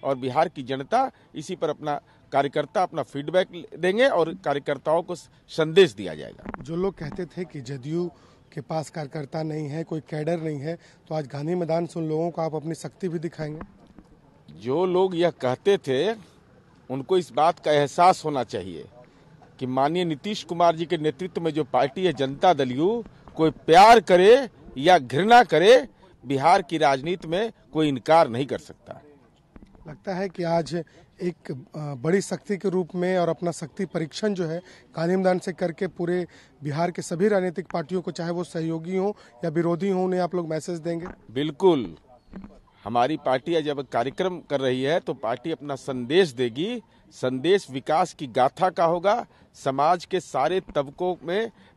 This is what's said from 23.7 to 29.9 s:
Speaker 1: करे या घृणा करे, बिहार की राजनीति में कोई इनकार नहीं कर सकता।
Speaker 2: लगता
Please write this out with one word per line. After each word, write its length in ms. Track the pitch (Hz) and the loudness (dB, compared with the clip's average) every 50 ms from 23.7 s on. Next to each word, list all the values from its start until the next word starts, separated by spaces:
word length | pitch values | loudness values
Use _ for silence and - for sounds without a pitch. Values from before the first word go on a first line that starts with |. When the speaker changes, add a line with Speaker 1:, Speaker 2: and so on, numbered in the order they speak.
| 160 175 202 220 233 226 | 10 10 12 12 10 8
Speaker 1:
करे 480 | 170 - 185 175 185 202 240 277 269 208 _ - - - - 127 | 8 6 6 8 8 8 8 8 6 0 _ -18 -20 -16 -10 -2
या 200 | 139 175 180 170 | 4 6 6 6
घृणा 440 | 127 117 127 143 190 220 240 240 240 | 4 0 -2 0 4 8 8 8 8
करे, 460 | - 165 151 175 214 254 269 285 - - _ - - - _ - | 8 4 4 8 8 8 8 6 2 -12 _ -20 -20 -20 _ -6
बिहार 360 | 123 139 131 135 165 185 196 180 | -4 -2 2 4 4 4 4 2
की 160 | - 170 156 | 0 -2 2
राजनीति 500 | 156 143 139 135 131 165 185 165 - 160 | 2 2 2 2 0 -4 -6 -6 -6 -4
में 240 | 165 190 226 220 - _ _ _ - | -4 -2 -4 -4 -6 _ _ _ -2
कोई 160 | 156 156 147 | 0 2 2
इनकार 400 | 139 120 - - 156 165 165 127 | 0 -2 2 4 6 6 6 4
नहीं 180 | 110 120 147 | 2 -4 -4
कर 120 | 120 117 92 | -4 -6 -8
सकता। 440 | - - 78 _ _ - - - - 147 147 _ _ _ _ _ _ _ _ - - _ _ - - | -8 -12 -20 _ _ -20 -20 -20 -20 -20 -20 _ _ _ _ _ _ _ _ -20 -20 _ _ -20 -20
Speaker 2:
लगता 260 | 160 | -20